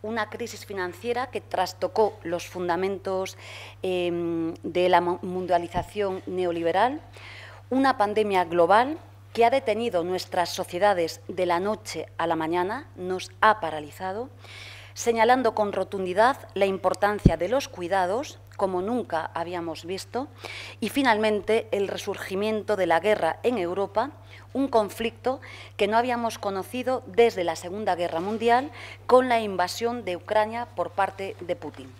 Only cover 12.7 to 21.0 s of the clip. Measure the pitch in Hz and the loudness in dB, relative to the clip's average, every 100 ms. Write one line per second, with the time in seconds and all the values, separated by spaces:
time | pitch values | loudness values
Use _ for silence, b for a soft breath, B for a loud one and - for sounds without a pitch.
12.7 | 247 302 - 180 185 - - 214 214 160 | -4 -12 -10 -6 -6 -8 4 4 4 -2
13.7 | 156 151 - 190 202 262 - B B B | -6 -10 -8 -6 -6 -10 -14 B B B
14.7 | B B - 233 226 220 254 226 214 202 | B B -4 0 4 6 6 4 2 0
15.7 | 190 190 202 185 180 233 277 - 190 196 | 0 -4 -4 -2 4 4 4 -6 0 2
16.7 | 190 185 - 202 208 - 160 175 262 - | 4 0 2 0 2 0 0 0 -2 -4
17.7 | - 175 196 180 220 311 - - - 196 | -10 -2 0 0 -2 -6 -14 -18 -4 -2
18.7 | 185 190 247 196 160 160 160 170 180 170 | -2 -2 -4 -2 -4 -4 -6 -6 -6 -8
19.7 | 156 165 185 - 240 294 B B B B | -8 -8 -10 -6 -8 -8 B B B B
20.7 | B 208 277 | B -2 2